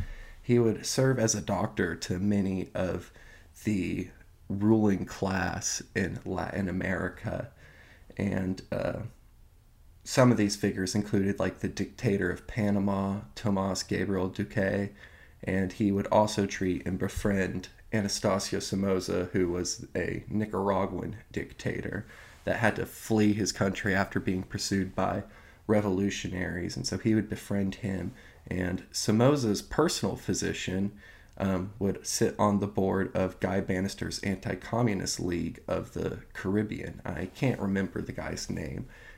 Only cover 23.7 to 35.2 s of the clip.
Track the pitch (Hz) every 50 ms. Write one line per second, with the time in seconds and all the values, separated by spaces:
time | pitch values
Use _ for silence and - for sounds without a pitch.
23.7 | 95 - - 104 92 95 98 - - 95 - - 92 92 92 - - 101 - -
24.7 | 98 98 95 95 - - 95 95 92 107 98 - - - - - - - - -
25.7 | 107 107 104 104 92 92 101 101 98 - - 92 92 90 90 85 85 87 87 87
26.7 | - - - - 98 98 - 113 110 110 101 - 101 - - - 101 101 98 98
27.7 | 95 - - 98 95 90 90 101 - - - - - - - - 90 90 92 90
28.7 | 92 90 - - - - - - 107 110 120 135 151 147 123 107 101 101 - -
29.7 | - - 151 180 - - - 95 90 87 - - 92 - 90 87 87 - - -
30.7 | 92 95 98 104 - - - - - - - - - - - 95 95 90 92 101
31.7 | 101 - 98 98 90 - - - - - 117 - - - 104 104 101 98 101 98
32.7 | - - 95 95 95 95 95 - - 92 92 90 - - - 95 92 98 92 -
33.7 | 95 92 95 98 - - - 87 85 - - 98 98 - - - 95 - - -
34.7 | - 117 123 113 101 92 92 90 - -